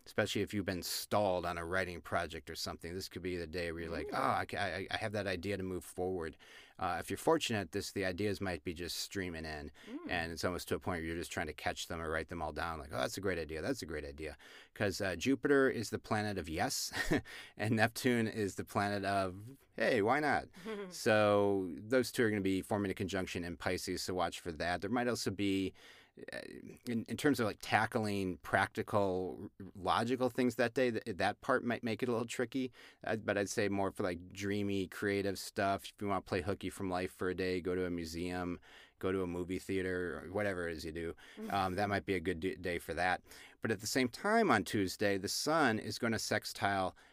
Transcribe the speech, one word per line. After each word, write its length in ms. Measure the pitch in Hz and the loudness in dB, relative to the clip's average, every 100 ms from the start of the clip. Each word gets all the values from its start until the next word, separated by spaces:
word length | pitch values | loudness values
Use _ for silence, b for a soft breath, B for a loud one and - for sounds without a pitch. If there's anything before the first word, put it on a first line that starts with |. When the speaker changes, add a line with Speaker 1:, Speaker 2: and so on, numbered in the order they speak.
| - | -6
Speaker 1:
especially 360 | - 107 110 | 0 2 2
if 120 | 92 | 0
you've 100 | 104 | 0
been 180 | 92 90 | 0 -2
stalled 600 | - - - 107 104 90 | -2 -4 2 4 6 4
on 140 | 85 85 | 0 -2
a 60 | |
writing 360 | 82 92 90 85 | -2 0 0 -4
project 480 | - 90 85 80 - | -2 -2 -2 -4 -10
or 60 | |
something, 400 | 80 95 87 85 | -8 -6 -6 -8
this 140 | 92 - | -8 -8
could 140 | 95 | -6
be 140 | 90 90 | -4 -4
the 120 | 80 | -4
day 240 | 90 85 | -4 -4
where 100 | 82 | -4
you're 80 | 80 | -4
like, 160 | 80 - | -4 -4
Speaker 2:
Mm. 80 | 127 | 0
Speaker 1:
"Oh, 120 | 135 95 | 2 2
I 40 | |
ca-, 140 | 98 - | -2 -2
I, 280 | 98 85 95 | -2 -4 -4
I 40 | 92 | -4
have 120 | 110 | -2
that 140 | 104 98 | -2 -2
idea 300 | 92 95 98 | -2 -2 -2
to 80 | |
move 200 | 92 90 | -2 -4
forward." 520 | - - 90 92 80 - B B B B | -6 -4 -2 -2 -4 -8 B B B B
Uh, 200 | 90 85 | -4 -2
if 80 | - | -4
you're 60 | 98 | -2
fortunate, 560 | - 160 - 110 92 | 2 2 2 -2 -2
this, 180 | 101 - | -4 -4
the 140 | - | -2
ideas 340 | 95 90 104 95 | -2 0 -2 -2
might 220 | 95 85 | -2 -4
be 120 | 95 | -6
just 240 | 82 85 - | -6 -6 -6
streaming 480 | - 98 90 80 80 | -6 -4 -4 -4 -6
in, 260 | 76 73 - B | -8 -10 -14 B
Speaker 2:
Mm. 80 | 277 349 | -10 -4
Speaker 1:
and 200 | 87 82 | -2 -2
it's 140 | 82 | -2
almost 240 | 95 85 - | -2 -2 -4
to 60 | |
a 40 | 90 | -4
point 200 | - 87 | -2 -4
where 60 | 80 | -2
you're 100 | 85 | -4
just 160 | 82 | -4
trying 140 | - 82 | -4 -4
to 80 | |
catch 340 | - 92 82 - | -4 -4 -4 -6
them 120 | 87 | -6
or 80 | 80 | -2
write 180 | 80 82 | -2 -2
them 140 | 85 | -4
all 100 | 78 | -4
down, 260 | 76 85 80 | -4 -4 -6
like, 120 | 67 | -6
"Oh, 60 | 120 | -2
that's 180 | 127 - | -2 -2
a 40 | |
great 160 | 101 85 | -2 -2
idea, 240 | 78 78 | -4 -4
that's 180 | 95 - | -4 -4
a 40 | - | -6
great 180 | 78 | -8
idea." 320 | 73 71 76 - B B B | -8 -8 -10 -10 B B B
'Cause, 260 | - 104 87 | -2 -2 0
uh, 160 | 98 85 | -2 0
Jupiter 540 | 123 135 143 139 131 | 2 2 6 6 6
is 180 | - 113 | 2 -2
the 80 | 110 | -6
planet 380 | - 110 107 95 | -2 -2 0 -2
of 120 | 78 | -2
yes, 420 | 80 120 - - | 0 0 0 -2
<laughs> 320 | - - 156 - B B B | -2 2 0 0 B B B
and 180 | 107 110 | 2 4
Neptune 520 | 110 - 127 120 110 | 4 4 4 4 2
is 280 | 110 101 - | 0 -2 -2
the 80 | |
planet 420 | 95 107 101 101 98 | -4 0 2 2 2
of, 280 | 98 95 92 110 139 _ | 2 0 -2 -12 -18 _
"Hey, 260 | - 113 117 | -2 2 4
why 180 | 104 147 | 4 4
not?" 280 | 151 92 - | 4 0 -2
Speaker 2:
<laughs> 360 | - 196 208 185 | -10 -10 -8 -8
Speaker 1:
So 800 | 175 117 107 104 101 101 98 92 71 | -2 4 6 8 8 6 4 0 -4
those 340 | 107 131 117 | 0 2 2
two 120 | - | 2
are 40 | 110 | 4
gonna 100 | 104 | 4
be 200 | 95 95 | 2 2
forming 280 | - 104 101 | 2 0 0
a 40 | |
conjunction 480 | 90 95 95 92 95 | 0 -2 -2 -2 -4
in 140 | 85 - | -6 -4
Pisces, 460 | 95 90 - 87 | -2 -2 -2 -4
so 120 | - | -2
watch 240 | 92 85 - | 0 0 -2
for 120 | 90 | -6
that. 280 | 78 85 87 | -4 -2 0
There 80 | 95 | 0
might 180 | 123 120 | 0 0
also 220 | 110 117 | 0 -2
be, 420 | 95 101 95 92 - B B B - - | 0 2 2 0 -4 B B B -20 -12
uh, 60 | - - - - - - | -10 -10 -12 -14 -12 -4
in, 160 | 113 - | -2 -2
in 80 | 117 | 2
terms 240 | 147 123 | 4 6
of, 60 | 107 | 4
like, 120 | 92 | 0
tackling 800 | - - - 117 107 101 95 87 | 2 2 4 2 2 2 0 -2
practical, 960 | - 98 98 - 101 107 98 92 90 64 101 - | 2 2 4 0 0 4 4 2 -2 -6 -10 -12
r-, 60 | 95 | -16
logical 560 | 98 87 87 117 127 127 | -4 2 4 4 2 2
things 240 | - 123 | 4 2
that 200 | 117 117 | 4 2
day, 160 | 123 127 | 4 2
th-, 100 | 110 - 90 | 2 -2 0
that 240 | 98 104 | 2 2
part 240 | - 127 | 0 2
might 180 | 120 113 | 2 -2
make 180 | 117 107 | -2 -2
it 60 | 123 | 0
a 40 | |
little 140 | 117 120 | 0 0
tricky. 440 | - 120 135 127 - B B | -2 -2 -2 -4 -6 B B
Uh, 120 | - 110 | -4 -2
but 200 | 98 101 | 2 2
I'd 120 | 101 | 2
say 180 | - 101 | 2 2
more 220 | 98 98 | 2 0
for, 120 | - | 0
like, 140 | 98 87 90 | -2 -2 -8
dreamy, 540 | 98 101 104 101 101 92 | -6 -2 0 0 0 -2
creative 520 | - 101 101 98 92 | -2 0 2 0 -2
stuff. 460 | - - 98 98 | -6 0 0 0
If 80 | - - | -4 -6
you 80 | 101 | -2
wanna 120 | 95 | -2
play 200 | - 98 | 0 0
hooky 280 | 87 95 92 | 0 -2 -4
from 180 | - 95 | -4 -2
life 220 | 90 92 | -2 -2
for 160 | - 92 | -2 -2
a 40 | |
day, 260 | 90 92 92 | 0 0 0
go 140 | 87 | 0
to 100 | 90 90 | 0 0
a 40 | |
museum, 680 | 87 82 85 90 90 90 85 B B B B | -2 -4 -4 -4 -2 -4 -6 B B B B
go 140 | 95 | -2
to 100 | 95 | 0
a 40 | 90 | 0
movie 320 | 87 90 92 | -2 -2 -4
theater, 640 | - 95 92 90 90 73 | -2 -2 0 0 -2 -6
or 80 | 73 | -4
whatever 360 | 98 101 90 85 | -2 0 0 -4
it 80 | 80 | -4
is 80 | |
you 80 | 82 | -6
do. 220 | 80 82 - B B 220 | -6 -6 -8 B B -4
Um, 240 | 101 92 | 0 0
that 140 | 90 104 | 0 0
might 180 | 98 92 | 0 0
be 80 | |
a 60 | 92 | -2
good 200 | 82 85 | 0 -2
d-, 140 | 90 - | -2 -2
day 220 | 90 85 | -2 -4
for 160 | - | -4
that. 260 | 80 90 87 - B B B | 0 2 0 -4 B B B
But 100 | 110 | -2
at 100 | 104 | -2
the 60 | 107 | 0
same 220 | 135 123 | 2 2
time 420 | - 202 226 202 | 0 2 4 6
on 140 | 110 | 6
Tuesday, 540 | 87 110 92 - 101 98 | 4 2 0 2 2 2
the 100 | 95 | 0
sun 500 | - - 160 139 110 | -2 2 4 4 2
is 200 | - - | -2 -4
gonna 200 | 117 110 | -2 0
sextile 760 | - 107 - - 101 98 92 - B | 0 -2 -2 -2 0 2 0 -2 B